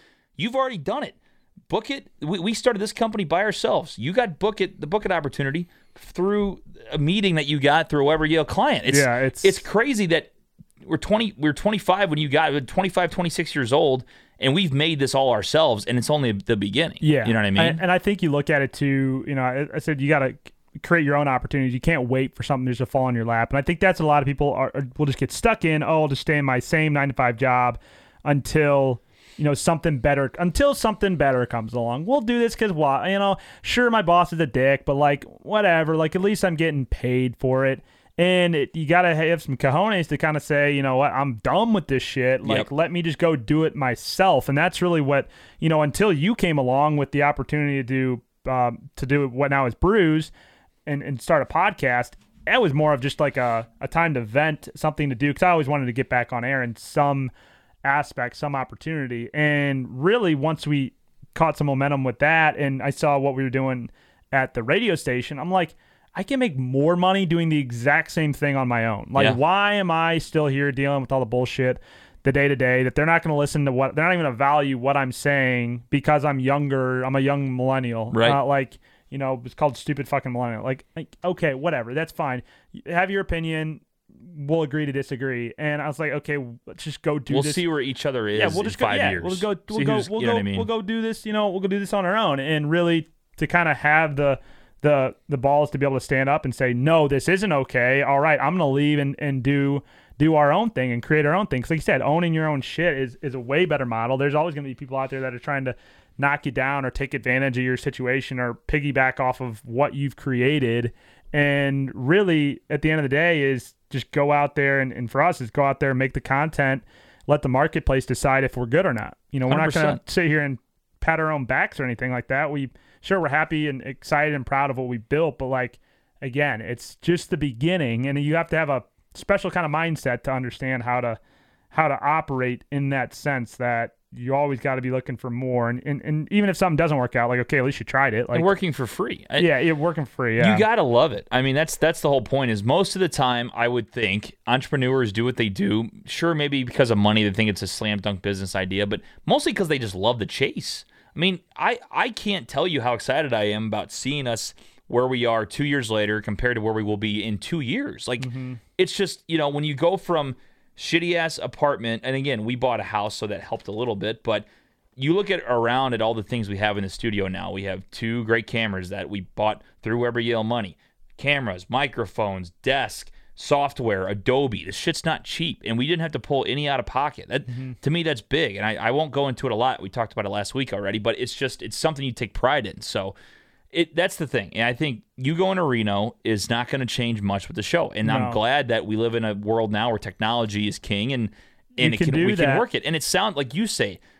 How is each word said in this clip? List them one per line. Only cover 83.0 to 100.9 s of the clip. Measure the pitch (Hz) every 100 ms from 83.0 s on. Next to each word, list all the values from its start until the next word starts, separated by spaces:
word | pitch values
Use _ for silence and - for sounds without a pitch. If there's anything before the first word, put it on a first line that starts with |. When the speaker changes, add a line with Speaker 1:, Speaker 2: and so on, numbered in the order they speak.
| 190
Speaker 2:
your | 196
opinion. | 185 165 160 160 156 156 _ _ _ - 175 160
We'll | 143 165
agree | 151 151 147
to |
disagree. | 135 135 127 135 123 117 -
And | 151 147
I | 147
was | 139
like, | 151
"Okay, | 143 - 143 120 117 -
let's | -
just | 156 -
go | 156 147
do | 120
Speaker 1:
We'll | 139
Speaker 2:
this." | 147
Speaker 1:
see | 147 170
where | 151
each | 131 127
other | 147 127 107
is | 107
Speaker 2:
Yeah, | 165
we'll | 165
Speaker 1:
in |
Speaker 2:
just | 214 -
go, | 220
Speaker 1:
five | 202
Speaker 2:
yeah, | 220
Speaker 1:
years. | 180
Speaker 2:
we'll | 170 185 208
go, | 196 -
we'll | 214
Speaker 1:
See |
Speaker 2:
go, | 139
Speaker 1:
who's, | 214 185
Speaker 2:
we'll | 214
Speaker 1:
you | 233
know |
Speaker 2:
go, | -
Speaker 1:
what |
I |
mean? | - 196
Speaker 2:
we'll | 214
go | 226
do | 190 226
this, | 226 220
you | 214
know, | 214 208
we'll | 185
go | 190
do | 202
this | 196
on | 202
our | 180 214
own. | 196 139
And | 139 151 147
really | 170 170 165 156 _ _ -
to | 151
kinda | 175 165
have | 143 147 156 156 139
the, | 143 131 - - - -
the, | 147 143 131 - -
the | 139
balls | 139 143 147
to | 139
be | 139
able | 131
to |
stand | - 135 135
up | 156
and | 131
say, | - 127
"No, | 120 143 165 147
this | 139 151
isn't | 185 208
okay. | 143 127 131 123 135
All | 135 139
right, | 156 143
I'm | 139
gonna | 180 147
leave | 135 147 147
and, | 139 -
and | 143 135
do, | 127 143 139 139 - - - -
do | 156
our | 156 143
own | 175 233
thing | 131 127